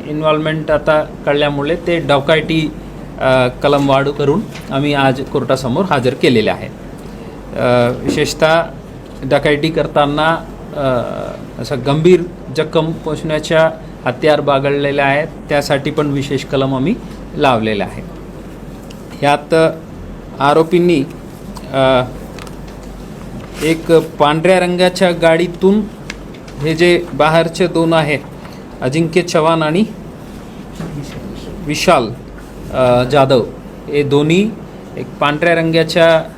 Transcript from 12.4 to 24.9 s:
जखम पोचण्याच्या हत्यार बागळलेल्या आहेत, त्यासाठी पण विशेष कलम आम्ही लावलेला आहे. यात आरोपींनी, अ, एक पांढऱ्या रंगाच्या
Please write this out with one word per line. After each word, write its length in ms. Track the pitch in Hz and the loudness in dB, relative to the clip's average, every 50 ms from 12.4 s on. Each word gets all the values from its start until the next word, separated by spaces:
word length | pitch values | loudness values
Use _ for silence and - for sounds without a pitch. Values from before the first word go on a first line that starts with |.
| - - 127 156 | -14 -6 -4 -4
जखम 340 | 156 156 - 165 160 165 | -2 0 0 0 0 0
पोचण्याच्या 800 | 165 160 - 160 151 147 - 160 156 170 - - 170 156 160 160 160 - - - - - - | -2 -6 -6 -6 -6 -4 -4 -2 -2 -2 0 2 4 4 4 4 2 -2 -10 -14 -14 -6 -4
हत्यार 360 | 127 120 - - 156 147 147 | -4 -2 2 4 4 4 4
बागळलेल्या 640 | 143 143 143 135 135 143 143 143 143 143 139 143 139 | 4 2 2 2 2 2 0 0 0 0 2 2 2
आहेत, 220 | 139 139 143 156 160 - - - - | 2 2 2 0 -2 -6 -10 -4 -2
त्यासाठी 420 | 151 143 139 - 151 135 139 156 | 0 0 2 2 0 0 0 -2
पण 160 | 135 - 147 147 | 0 0 0 0
विशेष 380 | 139 143 135 - 147 131 - | 0 -2 -2 -2 -2 -4 -2
कलम 300 | - - 139 135 135 135 | -2 0 0 0 0 0
आम्ही 200 | 131 135 165 240 - - - - - - - - | 0 0 0 -2 -2 -6 -10 -14 -14 -14 -10 -4
लावलेला 480 | - 147 139 123 113 110 110 107 101 95 | 0 2 2 4 2 2 0 0 -2 -2
आहे. 180 | - - - - - - - - - - - - - - - - - - - - - - - - - - - - | -4 -6 -10 -12 -12 -14 -14 -16 -16 -16 -16 -16 -16 -16 -16 -16 -16 -16 -14 -16 -16 -16 -16 -16 -16 -6 -2 0
यात 300 | 143 143 143 - - 165 165 160 160 - - - - - - - - - - - - - - | 2 2 2 0 2 2 4 4 4 2 -2 -10 -14 -14 -14 -14 -14 -14 -14 -14 -12 -4 0
आरोपींनी, 640 | 131 143 147 156 160 160 180 175 175 175 175 139 135 - - - - - - - - - - - - - 135 | 2 4 6 4 4 4 4 4 4 4 4 2 0 -2 -6 -12 -16 -16 -16 -16 -14 -14 -14 -12 -10 -4 0
अ, 300 | 135 135 131 135 127 127 123 - - - - - - - - - - - - - - - - - - - - - - - - - - - - - - 147 | 2 4 4 4 4 2 0 -4 -12 -12 -14 -14 -14 -14 -14 -14 -14 -14 -14 -14 -14 -14 -14 -14 -14 -14 -14 -14 -14 -14 -14 -12 -12 -12 -12 -8 -2 0
एक 280 | 156 165 160 - - | 0 0 0 2 4
पांढऱ्या 680 | 165 160 156 160 - - 147 143 151 160 160 180 190 180 | 4 4 4 2 0 2 2 2 4 4 4 4 4 4
रंगाच्या 520 | 180 175 180 175 185 180 | 2 2 2 2 2 2